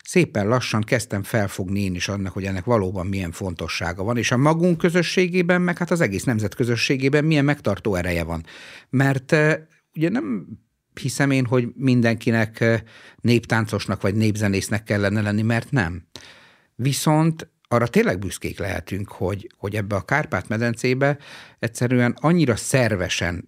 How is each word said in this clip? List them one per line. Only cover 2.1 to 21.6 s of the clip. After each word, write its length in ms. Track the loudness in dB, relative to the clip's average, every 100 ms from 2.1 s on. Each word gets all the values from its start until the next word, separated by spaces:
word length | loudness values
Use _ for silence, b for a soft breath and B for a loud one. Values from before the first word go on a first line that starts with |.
| -4 -6
hogy 100 | -6 -6
ennek 180 | -4
valóban 420 | 0 2 2 -2 -2
milyen 240 | -2 -4
fontossága 720 | -6 -6 -6 -6 -6 -6 -4
van, 140 | -2 0
és 140 | 0
a 60 | 2
magunk 400 | 4 4 2 2
közösségében, 840 | 2 2 0 2 0 2 2 2
meg 160 | 2 0
hát 140 | 0
az 100 | 0
egész 220 | 0 0
nemzet 320 | 0 0 0 -2
közösségében 680 | -2 0 0 0 2 2 2
milyen 200 | 2 2
megtartó 500 | 2 0 -2 0 -2
ereje 280 | 0 -2
van. 220 | -2 -4 -8 B B B B
Mert, 420 | 0 2 0 0
eh, 260 | 2 4 2 -4 _ _ -2
ugye 140 | -2
nem 380 | 0 -4 -6 -8 -18 _ _ _ -8
hiszem 300 | -6 0 2
én, 140 | 2 2
hogy 220 | 0 0 -2
mindenkinek, 880 | 2 4 4 2 0 2 0 0
eh, 180 | 2 2 -2 B B B
néptáncosnak 800 | 2 2 2 0 0 -2 -4 -2
vagy 140 | 0 2
népzenésznek 680 | 2 2 0 0 0 -4
kellene 380 | -2 0 0 0
lenni, 200 | 0 0
mert 300 | 0 0 0
nem. 320 | 0 0 -4 -12 -20 B B B B B -6
Viszont 720 | -2 0 2 4 4 0 -8 _ -2
arra 200 | 0 2
tényleg 320 | 2 2 0
büszkék 400 | -4 -6 -8 -6
lehetünk, 520 | -6 -6 -6 -8 -8
hogy, 400 | -6 -4 -4 -10 _
hogy 180 | -6 -4
ebbe 200 | -4 -4
a 60 |
Kárpát-medencébe 1160 | 0 -2 0 -4 -4 -2 -2 0 0 2 2 0 B B B
egyszerűen 560 | B